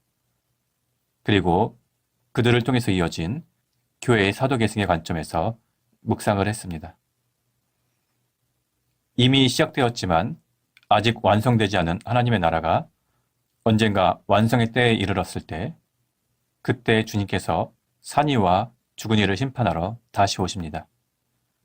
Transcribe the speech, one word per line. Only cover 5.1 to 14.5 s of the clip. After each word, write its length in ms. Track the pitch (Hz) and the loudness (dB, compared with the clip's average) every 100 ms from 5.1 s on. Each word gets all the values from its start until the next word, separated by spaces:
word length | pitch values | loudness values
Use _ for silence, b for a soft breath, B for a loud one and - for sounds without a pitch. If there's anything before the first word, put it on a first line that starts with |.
| 85 78 85 95 117 _ _ _ _ | -8 -4 -4 -4 -6 _ _ _ _
묵상을 480 | 110 101 - 101 98 | -6 -2 0 0 -2
했습니다. 480 | 107 92 82 80 - _ _ _ _ _ _ _ _ _ _ _ _ _ _ _ _ _ _ _ _ _ - | -4 -10 -12 -14 -20 _ _ _ _ _ _ _ _ _ _ _ _ _ _ _ _ _ _ _ _ _ 0
이미 320 | 127 135 131 | 4 4 2
시작되었지만 920 | - 156 - 120 - 90 82 113 165 _ _ _ _ _ | 2 0 0 -2 -2 0 0 0 -8 _ _ _ _ _
아직 340 | 107 110 110 | 2 2 0
완성되지 540 | 98 104 127 113 101 101 | 2 2 2 2 2 0
않은 220 | 82 87 - | 0 -4 -2
하나님의 340 | 123 120 107 | 0 2 2
나라가 480 | 82 80 80 110 165 _ _ _ _ _ _ _ | 0 0 0 -2 -2 _ _ _ _ _ _ _
언젠가 560 | 113 107 110 98 90 - - | 0 2 2 2 2 0 0
완성의 460 | 101 113 | 2 2